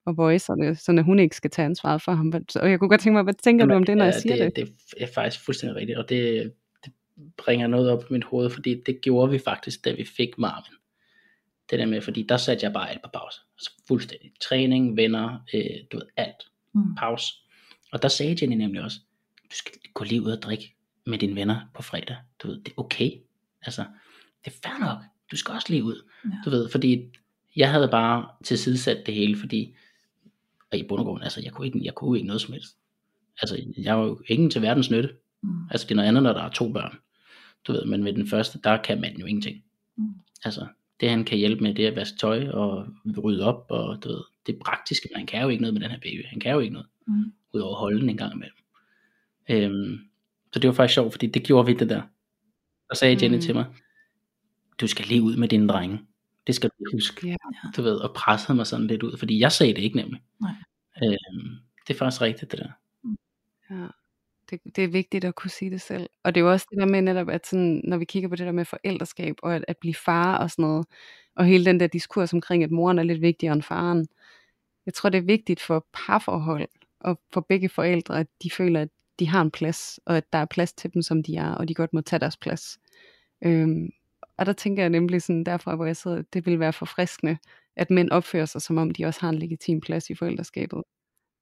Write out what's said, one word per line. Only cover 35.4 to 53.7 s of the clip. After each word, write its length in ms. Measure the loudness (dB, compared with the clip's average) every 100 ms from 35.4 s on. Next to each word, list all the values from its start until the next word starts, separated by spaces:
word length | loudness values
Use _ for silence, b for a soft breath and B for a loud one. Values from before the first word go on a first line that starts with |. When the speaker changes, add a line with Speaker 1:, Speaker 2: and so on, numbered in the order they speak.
Speaker 3:
Mm. 80 | -8 -8 -6
Speaker 2:
Altså, 160 | -6 0
det 40 |
er 60 | 2
noget 120 | 4
andet, 140 | 6
når 100 | 6
der 100 | 2
er 80 | -2
to 220 | -4 -4
børn. 260 | -4 -6 -12 _ b b b b b -6
Du 60 |
ved, 120 | -4
men 180 | -2 -2
med 80 | 0
den 140 | -2 0
første, 300 | 0 -2 -2
der 120 | 0 0
kan 240 | 0 -4
man 160 | -4 -8
jo 100 | -4
ingenting. 380 | -4 -4 -10 _ _ _ -8
Speaker 3:
Mm. 180 | -6 -8 _ _
Speaker 2:
Altså, 220 | -10 -8 -12 -16 _ -2
det 100 | 2
han 140 | 2
kan 140 | 2 2
hjælpe 240 | 2 2
med, 120 | 0
det 100 | 2
er 60 | 0
at 60 | 0
vaske 220 | -6 -2
tøj 300 | 0 0 -2
og 380 | -2 -2 -4 -8 -12 -8 -4
rydde 200 | -2 0
op, 220 | 2 0 -2
og 340 | -6 -4 -6
du 40 | -8
ved, 120 | -10 -10 _ -10
det 120 | -8
praktiske, 500 | -4 -6 -4 -6 -6
men 40 | -12
han 100 | -8
kan 160 | -4
jo 60 | -2
ikke 140 | 0
noget 120 | -2
med 60 | -2
den 80 | -4
her 80 | -10
baby. 260 | -10 -10 -10
Han 140 | -8
kan 120 | -2
jo 80 | 0
ikke 120 | -2
noget, 160 | -6 -14 _ -4
Speaker 3:
Mm. 260 | -2 -2 -6 _
Speaker 2:
udover 220 | -6 -6
at 40 | -4
holde 200 | -2 0
den 100 | 0
en 60 | -2
gang 180 | -6
imellem. 220 | -8 -14 _ _ _ _ _ _ _ _ _ 0
Øhm, 480 | 2 2 0 -4 -8 -12 _ _ _ _
så 60 | 2
det 100 | 4
var 60 |
faktisk 200 | 6 6
sjovt, 180 | 4 2
fordi 140 | 0 -2
det 180 | 0
gjorde 220 | 6 6 6
vi, 80 |
det 140 | 4 2
der. 140 | -2 -6 _ _ _ _ _ _ _ -10
Så 60 | 2
sagde 200 | 4 6
Jenny 120 | 4
Speaker 1:
Mm. 60 | 2
Speaker 2:
til 140 | 0
mig, 100 | -2 -2